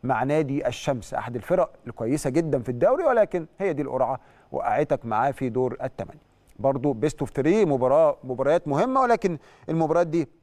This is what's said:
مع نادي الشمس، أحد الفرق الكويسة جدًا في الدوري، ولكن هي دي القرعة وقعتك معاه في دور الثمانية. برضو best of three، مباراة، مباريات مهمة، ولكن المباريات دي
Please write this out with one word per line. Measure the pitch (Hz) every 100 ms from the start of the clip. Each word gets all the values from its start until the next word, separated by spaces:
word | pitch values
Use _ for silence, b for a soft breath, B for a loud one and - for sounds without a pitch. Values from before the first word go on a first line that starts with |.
مع | 127 120
نادي | 131 151 147 139 123
الشمس، | 120 - 131 -
أحد | 127 120 120
الفرق | - 185 170 - -
الكويسة | - 113 147 139
جدًا | 139 165 139
في | 117
الدوري، | 120 175 285
ولكن | 330 240 202 180 156 _
هي | 190
دي | 143
القرعة | 139 127 123 131 b b b
وقعتك | - - 110 151 143 117
معاه | 110 135
في | 127 131
دور | 117 127 123
الثمانية. | 131 - 95 - _ _ _ -
برضو | 135 139 139 117 147
best | - 135
of | -
three، | 135 208 185
مباراة، | 135 127 143 160 -
مباريات | 127 123 135 170 151
مهمة، | 143 240 269
ولكن | 247 226 196 156 b b -
المباريات | 165 156 165 170
دي | 165 143 _